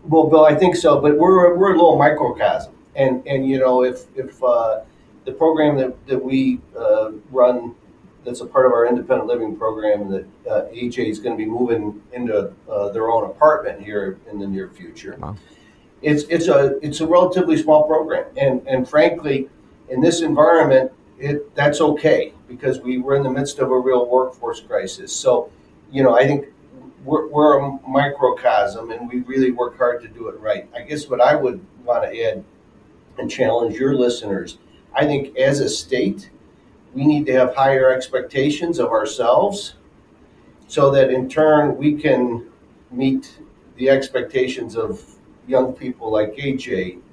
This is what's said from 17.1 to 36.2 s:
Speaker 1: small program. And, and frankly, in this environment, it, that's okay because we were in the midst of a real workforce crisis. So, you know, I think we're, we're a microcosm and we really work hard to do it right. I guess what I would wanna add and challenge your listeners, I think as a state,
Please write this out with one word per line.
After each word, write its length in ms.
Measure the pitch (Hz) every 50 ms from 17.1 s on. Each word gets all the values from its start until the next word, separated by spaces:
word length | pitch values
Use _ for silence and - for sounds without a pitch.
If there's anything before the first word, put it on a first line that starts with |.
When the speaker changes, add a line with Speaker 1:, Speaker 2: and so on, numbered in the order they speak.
| 175 175 180 175 185 190 175 160 156
Speaker 1:
small 300 | 143 - 156 151 151 151
program. 380 | 156 156 156 156 - - - - - -
And, 300 | 139 139 135 123 123 -
and 220 | - 131 127 127 -
frankly, 600 | - 151 165 170 - - 151 143 135 135 135 - _ _ _ _ _ _ _ -
in 120 | 131 127
this 220 | 151 165 160 165
environment, 680 | 160 151 135 143 151 165 170 160 151 139 135 131 131 - - _ _ _ _ -
it, 360 | 135 143 147 147 - - _
that's 260 | 143 143 147 143 -
okay 540 | 160 151 147 - - 156 - - - - - - _
because 340 | - 127 - - 131 - -
we 180 | - 127 127 127
were 180 | 127 139 139
in 60 | 139
the 80 | 139 131
midst 280 | 131 139 135 - - -
of 120 | 131 123
a 80 | 127 127
real 280 | 123 131 127 123 123
workforce 540 | 120 127 127 127 127 - _ 117 117 117 -
crisis. 520 | - - 113 98 95 95 - 95 95 -
So, 380 | - - - 131 123 - - - - _ _ _ _ _ _ _
you 120 | 135 135
know, 120 | 135 127 120
I 120 | 120 135
think 200 | 143 143 143 - - _ _ _ _ - 131 - - _ _ 135
we're, 220 | 135 151 - - 151
we're 300 | 147 147 151 151 139 135
a 200 | 139 139 135 - - 135
microcosm 1000 | 135 139 143 139 - - 131 120 - - - 123 110 123 117 101 101 110 117 117
and 180 | 117 117 123 120
we 120 | 123 127
really 300 | 127 131 131 135 131 127
work 280 | 120 120 120 117 - -
hard 240 | 127 120 120 120
to 60 | 117 107
do 200 | 104 113 113 104
it 100 | - 104
right. 280 | 107 110 104 - - _ -
I 60 | 120
guess 260 | 120 139 151 143 139 -
what 120 | 127 120
I 140 | 120 151 147
would 260 | 135 131 127 120 95 - _ _ - -
wanna 240 | 123 120 120 - -
add 360 | - 117 113 110 - 95 - _ _ _ _ _ _ _ _ _ _ _ _ _ _ -
and 120 | 120 120
challenge 460 | - - 123 110 110 117 117 113 107
your 180 | 117 131 139 135
listeners, 640 | 123 123 120 - - 110 104 95 95 - - - _ _ _ _ _ _ _ -
I 120 | 135 151
think 300 | 147 147 135 - - -
as 240 | 127 131 139 143 135
a 80 | 127 -
state, 640 | - - - - 123 - 165 196 196 -